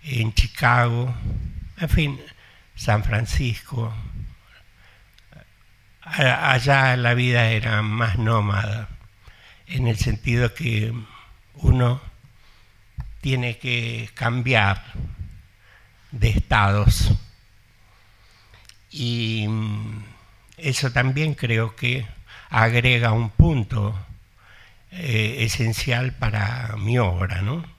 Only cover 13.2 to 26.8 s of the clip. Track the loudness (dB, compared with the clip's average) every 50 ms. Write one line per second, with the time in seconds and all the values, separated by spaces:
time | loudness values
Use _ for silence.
13.2 | -4 -2 -2 0 -2 -4 -4 -6 -4 -4 -4 -2 -4 -6 -6 -8 -10 -12 -8 -4
14.2 | -2 -2 0 0 0 2 4 4 4 4 2 -2 -6 -14 -12 -10 -10 -10 -10 -12
15.2 | -14 -14 -14 -20 -20 -20 _ _ _ -20 -20 -20 -20 _ _ _ -20 -16 0 2
16.2 | 2 4 4 2 0 2 2 4 4 4 4 6 6 4 4 4 4 2 2 2
17.2 | 0 -10 -20 _ -20 _ _ -20 _ _ _ _ -20 _ _ _ _ _ _ _
18.2 | _ -20 _ _ -20 _ -20 -20 -20 -20 -20 -20 _ _ -10 -6 -4 -2 -2 -2
19.2 | -2 -2 -2 -2 -2 -2 -2 -2 -2 -4 -4 -6 -8 -8 -10 -12 -14 -16 -20 -20
20.2 | -20 _ _ _ _ _ -20 -8 -6 -4 -2 -2 -2 0 0 0 0 2 0 0
21.2 | -2 -2 -2 -4 -2 0 0 0 0 -2 -6 -6 -4 -4 -4 -4 -6 -10 -14 -20
22.2 | -20 -20 -20 -20 -14 -2 2 2 4 4 4 2 2 4 2 4 2 2 2 2
23.2 | 0 -2 6 6 6 6 6 0 -2 -2 -2 -2 -2 -2 -4 -6 -10 -12 -18 -20
24.2 | -20 _ _ _ _ -20 -20 -20 -20 -20 -20 -20 -20 -18 -14 -10 -4 -2 0 0
25.2 | 0 -2 -2 -2 -4 -4 -2 -2 -2 -2 -2 -2 -2 -2 -2 -2 -2 -4 -4 -4
26.2 | -4 -2 -2 -2 -2 -2 -4 -6 -6 -8 -6 -4